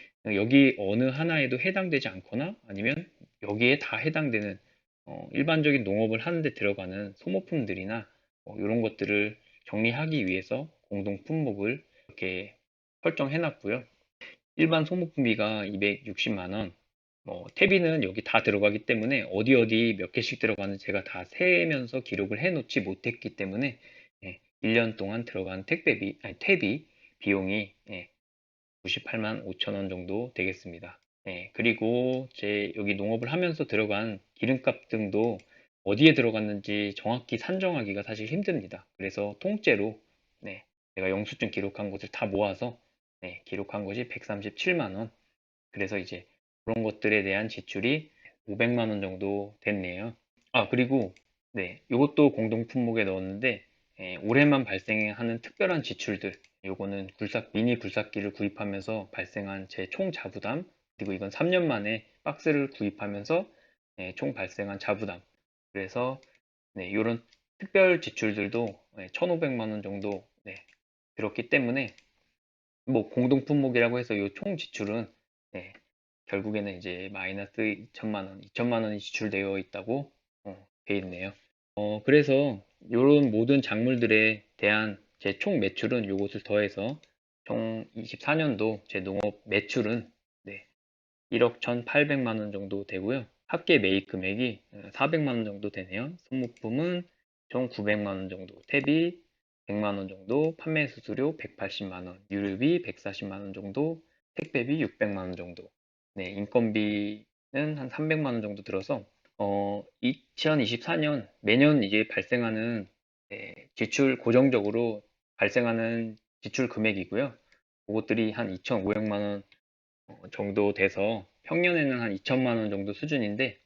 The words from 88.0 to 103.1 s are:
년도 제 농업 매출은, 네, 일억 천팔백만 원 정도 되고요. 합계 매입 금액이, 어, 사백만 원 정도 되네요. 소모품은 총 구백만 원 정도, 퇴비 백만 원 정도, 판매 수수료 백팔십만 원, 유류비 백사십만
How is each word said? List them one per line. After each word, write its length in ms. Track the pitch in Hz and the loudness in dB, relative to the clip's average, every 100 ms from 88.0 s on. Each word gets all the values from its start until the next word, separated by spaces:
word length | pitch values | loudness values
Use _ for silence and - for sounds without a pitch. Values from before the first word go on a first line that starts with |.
| 117 - - 156 | -12 -6 0 2
년도 480 | 151 98 110 107 - | 2 2 0 -2 -6
제 120 | 101 | -6
농업 420 | 95 98 104 - - | -4 -2 -2 -4 -2
매출은, 640 | 104 - 127 107 117 - _ _ _ | 0 0 -2 0 -2 -6 _ _ _
네, 220 | 101 98 - _ _ _ _ _ - | -16 -16 -18 _ _ _ _ _ -2
일억 300 | 117 120 - | 4 4 2
천팔백만 800 | - 120 120 147 147 139 120 110 | -4 -4 0 2 2 2 0 -2
원 140 | 104 | -4
정도 340 | 98 98 101 98 | -8 -6 -6 -6
되고요. 400 | 95 98 131 113 _ - | -4 -2 -4 -6 _ -6
합계 320 | - - 151 | -2 6 6
매입 280 | 95 98 - | 6 4 0
금액이, 540 | 95 92 104 127 101 _ | -4 -2 0 -2 -4 _
어, 100 | 104 98 | -20 -10
사백만 440 | - 143 165 143 120 | -2 0 2 0 0
원 80 | |
정도 260 | 107 101 104 | -4 -4 -8
되네요. 420 | - 92 98 139 175 - | -8 -8 -6 -6 -10 -8
소모품은 760 | 131 120 - 113 127 175 180 175 _ _ _ - | -6 -6 -6 -4 0 0 -2 -6 _ _ _ -6
총 200 | 123 127 | -4 -4
구백만 480 | - 104 107 104 95 | -2 0 0 0 -4
원 120 | 95 | -6
정도, 320 | 95 92 - - | -10 -14 -18 -2
퇴비 500 | 143 139 156 170 170 _ _ _ _ - | 0 4 4 2 -2 _ _ _ _ -6
백만 300 | 104 104 101 | -2 0 -2
원 120 | 95 | -6
정도, 460 | 95 95 135 160 160 | -8 -2 2 0 -2
판매 300 | 160 156 143 | -2 0 0
수수료 500 | - - 110 147 156 | -4 -8 -2 -2 -2
백팔십만 680 | - - 95 - 98 90 90 | -10 -8 -8 -6 -8 -8 -12
원, 140 | 92 - | -14 -6
유류비 520 | 101 101 95 143 175 | -2 -2 2 2 2
백사십만 580 | 180 - 104 | -2 -10 -10